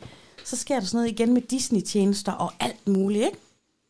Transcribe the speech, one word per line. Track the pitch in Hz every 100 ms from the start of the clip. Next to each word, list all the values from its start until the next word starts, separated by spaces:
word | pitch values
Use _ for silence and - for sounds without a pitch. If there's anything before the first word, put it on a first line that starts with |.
| - - - -
så | - 247
sker | - 269
der | 190
sådan | 233
noget | 233
igen | 220 233
med | 247
Disney-tjenester | 240 262 262 214 - 208 196 202 -
og | - 170 -
alt | - - -
muligt, | 190 196 208 277
ikke? | 392 _ _ _ _